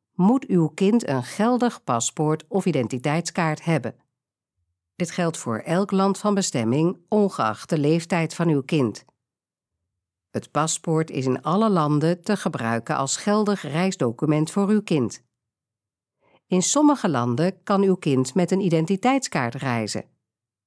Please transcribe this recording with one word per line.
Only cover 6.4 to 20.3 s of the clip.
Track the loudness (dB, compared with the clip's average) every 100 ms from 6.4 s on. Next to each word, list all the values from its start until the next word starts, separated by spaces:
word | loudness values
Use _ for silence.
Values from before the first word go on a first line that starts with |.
| 0 -2 0 2 0 -2 -2
ongeacht | 2 2 0 -2 -2 -4
de | 0
leeftijd | 2 0 0 -2 -2
van | 0 0
uw | 0
kind. | 2 0 0 -2 _ _ _ _ _ _ _ _ _ _ _ _ _
Het | -10 -6
paspoort | -2 -2 -2 -2 -2 -2
is | -2 -2
in | -2
alle | 0 0 2
landen | 2 2 2 2 -2
te | -2 -2
gebruiken | -2 -4 -2 -2 -2 -4
als | -4 -4
geldig | 0 0 2 -2
reisdocument | -2 -2 -2 0 -2 0 0 2 0
voor | 0 2
uw | 0
kind. | 0 0 -2 -6 _ _ _ _ _ _ _ _ _ _ _ _ -2
In | 0
sommige | 2 4 4 4 2
landen | 0 0 0 0 -2
kan | 0 2
uw | 2 2
kind | 2 2 2
met | 0 0
een | 2
identiteitskaart | 2 2 0 0 2 2 0 -2 -2
reizen. | -2 -2 -2 -2 -6 -10 _ _